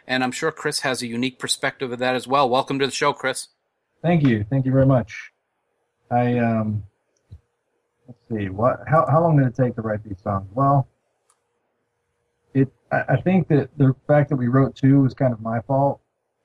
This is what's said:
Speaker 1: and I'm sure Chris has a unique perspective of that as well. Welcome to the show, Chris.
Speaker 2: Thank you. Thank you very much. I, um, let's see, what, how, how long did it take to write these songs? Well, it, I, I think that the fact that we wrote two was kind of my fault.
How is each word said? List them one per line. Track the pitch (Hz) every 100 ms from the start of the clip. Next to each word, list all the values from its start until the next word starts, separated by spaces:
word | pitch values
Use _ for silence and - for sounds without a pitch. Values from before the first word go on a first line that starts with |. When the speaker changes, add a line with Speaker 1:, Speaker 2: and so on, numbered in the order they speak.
| -
Speaker 1:
and | 127
I'm | 127
sure | - 160
Chris | - 147 -
has | 139 120
a | 123
unique | 117 131 -
perspective | 120 - 139 - 131
of | 117
that | 127
as | 127 120
well. | 139 131
Welcome | 127 - 139
to | 135
the |
show, | - 147
Chris. | 135 131 127 - _ _ _ _ _
Speaker 2:
Thank | 165 170
you. | 139 107 107
Thank | 135
you | 131
very | 131 135
much. | 131 104 - - _ _ _ _ _ _ _ -
I, | 120 120 120
um, | 117 113 110 107 - _ _ _ _ - _ _ _ _ _ _ -
let's | - -
see, | 110 98
what, | 95 123 - -
how, | 156 160
how | 156
long | 170 147
did | 127
it | -
take | 123 117
to |
write | 110 107
these | 107 95
songs? | 104 98 98
Well, | 110 139 139 - _ _ _ _ _ _ _ _ _ _ _ _ _ _ _ _
it, | 135 139 _ _
I, | 139 -
I | 135
think | 175 190 -
that | 147 - -
the | 135 131 -
fact | 147 143
that | 135
we | 120
wrote | 135 131 -
two | 135 139
was | 135
kind | - 131
of | 113
my | 113 113
fault. | - 135 139 135 _ _ _ _